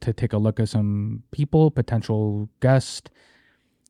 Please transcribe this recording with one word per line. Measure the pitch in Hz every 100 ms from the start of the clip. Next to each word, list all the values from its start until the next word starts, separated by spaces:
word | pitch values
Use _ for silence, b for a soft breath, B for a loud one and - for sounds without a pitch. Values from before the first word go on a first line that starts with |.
to | -
take | 110 120
a | 107
look | 110 110
at | 110
some | 110 104 104 107 110 -
people, | - 143 160 156
potential | - - 117 - 107 107 104 104 -
guests. | 127 135 - - - _ b b b b b b